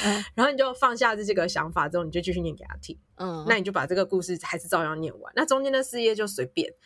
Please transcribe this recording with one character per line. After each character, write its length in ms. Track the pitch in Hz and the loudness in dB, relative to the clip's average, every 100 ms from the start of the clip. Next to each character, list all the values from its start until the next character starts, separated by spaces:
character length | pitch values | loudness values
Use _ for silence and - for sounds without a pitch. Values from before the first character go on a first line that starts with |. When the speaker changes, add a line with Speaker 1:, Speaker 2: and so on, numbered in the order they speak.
Speaker 1:
嗯。 200 | 208 208 208 | 0 0 -2
Speaker 2:
然 100 | - | 2
后 80 | 269 | 2
你 60 | 269 | 4
就 160 | 269 | 0
放 200 | 254 262 | 2 2
下 220 | 233 247 214 | 4 2 2
这 160 | 208 | 0
个 160 | 190 170 | 2 2
想 240 | 156 156 | 0 0
法 160 | 170 151 | 0 0
之 80 | 175 | 0
后， 80 | |
你 60 | 165 | -2
就 100 | 170 | -2
继 100 | 175 | -2
续 120 | 180 | -2
念 120 | 170 | -2
给 80 | - - | -6 -12
他 100 | - | -14
听。 120 | - - _ | -14 -16 _
Speaker 1:
嗯。 280 | - 185 160 156 | -8 -6 -2 2
Speaker 2:
那 60 | |
你 100 | 226 | 2
就 80 | 190 | 2
把 140 | 185 139 | -2 0
这 80 | |
个 100 | 180 | 0
故 160 | 185 185 | 0 0
事 180 | 175 170 | -2 -6
还 160 | - 165 | -6 -8
是 100 | 170 | 0
照 160 | 175 | 0
样 160 | 156 160 | 0 -4
念 100 | 160 - | -6 -8
完， 120 | - | -6
那 80 | - | -2
中 220 | 302 269 | 2 2
间 80 | 277 | 2
的 100 | 269 | 0
四 200 | 262 240 | 0 0
页 120 | 226 | 2
就 120 | 214 208 | 2 0
随 180 | 202 | -4
便。 260 | - - - - | -4 -2 -4 -6